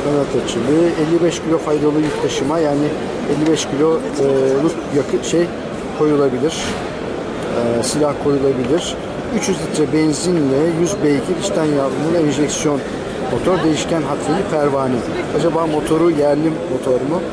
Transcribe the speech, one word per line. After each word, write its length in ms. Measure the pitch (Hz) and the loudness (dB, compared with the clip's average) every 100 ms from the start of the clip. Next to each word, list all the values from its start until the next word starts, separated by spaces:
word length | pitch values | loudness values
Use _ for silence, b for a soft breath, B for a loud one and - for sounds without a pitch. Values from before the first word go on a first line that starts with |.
Kanat 400 | 147 143 135 127 | 0 0 0 -2
açılı. 340 | 107 117 117 156 170 165 | -2 -2 2 2 2 2
Elli 240 | 156 165 | 2 2
beş 160 | 170 - | 2 0
kilo 180 | 160 160 | -2 -2
faydalı 420 | 156 151 147 151 | 0 2 2 2
yük 220 | 151 - | 0 0
taşıma, 360 | 147 143 135 165 | -2 -2 0 0
yani 280 | 151 143 151 - - - - | 2 2 0 -2 -4 -4 -2
elli 220 | 147 156 | 0 2
beş 140 | 151 - | 2 0
kiloluk 1080 | 139 160 160 131 143 139 135 131 139 160 165 - 139 | 2 2 2 -2 0 2 2 2 2 0 -2 -2 -2
yakıt 280 | 127 - | 0 -2
şey 220 | - 165 175 - - - - - | 0 0 0 -4 -8 -8 -8 0
koyulabilir. 540 | 151 143 139 127 147 | 2 4 2 2 -2
Ee, 1300 | - - - - - - - - - - 117 117 117 | -2 -6 -6 -6 -8 -8 -6 -6 -6 -4 -2 0 0
silah 300 | 117 147 151 139 | 0 0 0 0
koyulabilir. 720 | 147 139 135 127 123 170 - - - - - 220 | 0 2 2 0 0 0 -2 -8 -8 -8 -4 -4
Üç 100 | - | -2
yüz 80 | 165 | -2
litre 340 | 160 160 147 | -2 0 0
benzinle 640 | 156 156 139 170 170 139 135 165 160 | 2 2 0 0 2 2 2 2 2
yüz 220 | 170 - | 0 0
beygir 320 | 147 143 147 170 | 2 0 0 -2
içten 220 | 143 175 | -2 0
yanmalı 640 | 156 143 135 135 151 175 151 | 0 0 0 0 0 2 2
enjeksiyon 520 | 135 147 - 156 139 - - - - - | 2 0 0 0 0 -4 -6 -6 -6 -4
motor, 320 | 120 123 180 | -2 0 2
değişken 380 | 156 151 - 165 | 2 0 0 -2
hatveli 400 | 143 143 - 170 - | -2 -4 -2 -2 0
pervane. 440 | 156 147 135 131 123 - - - 156 | 0 2 2 0 0 -2 -4 -2 0
Acaba 280 | 165 160 165 | 2 2 2
motoru 440 | 151 147 156 170 | 0 2 2 4
yerli 420 | 151 147 147 160 160 - | 4 2 2 2 -2 -4
motor 280 | 131 135 123 | -2 0 0
mu? 200 | 131 175 - | 0 -2 -4